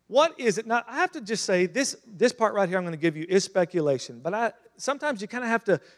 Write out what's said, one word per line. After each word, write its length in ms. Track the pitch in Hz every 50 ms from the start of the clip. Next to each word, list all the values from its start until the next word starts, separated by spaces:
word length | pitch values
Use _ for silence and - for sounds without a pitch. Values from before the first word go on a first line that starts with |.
| _ -
What 300 | 208 269 311 339 320 -
is 180 | 262 226 170
it? 80 | 208 226
Now, 180 | 226 233 240 -
I 80 | 226 247
have 140 | 302 359 359
to 100 | - 311
just 240 | 214 190 226 175 -
say, 220 | - 190 180 185
this, 280 | 180 156 254 285 - - - _
this 260 | - 214 156 220 247 -
part 220 | - 226 208 -
right 120 | 202 196
here 120 | 170 185 185
I'm 40 | 180
gonna 140 | 170 165
give 180 | 147 160 170 147
you 120 | 156 160 -
is 140 | 185 196 185
speculation, 800 | - - 190 180 165 - 170 151 143 135 123 - - 120 117
but 120 | 135 170 196
I, 200 | 220 233 214 - _ _ - _
sometimes 460 | - - 262 285 277 302 302 262 190
you 60 | 214
kinda 180 | - 226 247 247
have 180 | 226 226 226 -
to 140 | - 175 139 - - -